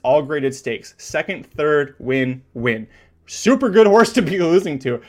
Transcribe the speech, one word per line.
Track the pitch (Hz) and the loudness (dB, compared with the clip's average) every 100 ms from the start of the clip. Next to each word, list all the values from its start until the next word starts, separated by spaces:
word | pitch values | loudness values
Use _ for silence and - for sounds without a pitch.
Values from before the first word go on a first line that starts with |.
all | 123 147 | 0 0
graded | 139 151 135 | 0 -4 -4
stakes, | 123 131 113 - _ | -6 -8 -10 -12 _
second, | - 151 151 175 160 | -8 -6 -6 -8 -12
third, | - 151 151 139 - | -6 0 0 -2 -8
win, | 120 135 127 127 - | -4 -2 -2 -6 -12
win. | 123 120 110 107 _ _ _ _ | -6 -4 -4 -8 _ _ _ _
Super | - 208 262 262 | -4 0 0 2
good | 196 214 | 4 6
horse | 214 220 | 6 4
to | 254 | 2
be | 165 190 | -2 -2
<laughs> | |
losing | 170 180 175 139 | 2 2 0 -4
to. | 131 120 | -6 -6